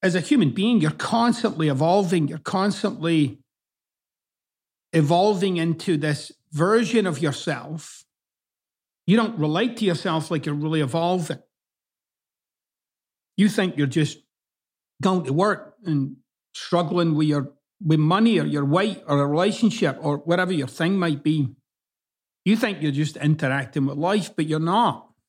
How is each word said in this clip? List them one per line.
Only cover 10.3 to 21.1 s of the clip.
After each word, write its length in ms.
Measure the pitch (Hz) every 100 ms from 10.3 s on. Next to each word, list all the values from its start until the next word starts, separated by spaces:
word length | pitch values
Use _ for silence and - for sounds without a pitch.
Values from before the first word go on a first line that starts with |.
like 140 | 165 156
you're 100 | 147
really 240 | 151 160
evolving. 600 | 143 165 170 185 160 139 _ _ _ _ _ _ _ _ _ _ _ _ _ _ _ _ _ _ _ -
You 140 | 202
think 280 | - 190 -
you're 80 | 143
just 340 | 160 151 - _ _ _ _ _ _ _ _
going 220 | 196 185 139
to 80 |
work 420 | 143 202 196 - _
and 320 | 175 147 135 - _ _ _ -
struggling 600 | - 175 170 175 170 151
with 120 | 151
your, 260 | 147 135 _ _ _ 170
with 140 | 156
money 400 | 151 185 226 202
or 60 | 151
your 180 | 147
weight 400 | 143 165 208 - -
or 160 | 143
a 60 | 143
relationship 720 | 147 185 - 220 - 170 135
or 180 | 156 143
whatever 340 | 160 175 180
your 140 | 180 131
thing 300 | - 160 196
might 240 | 175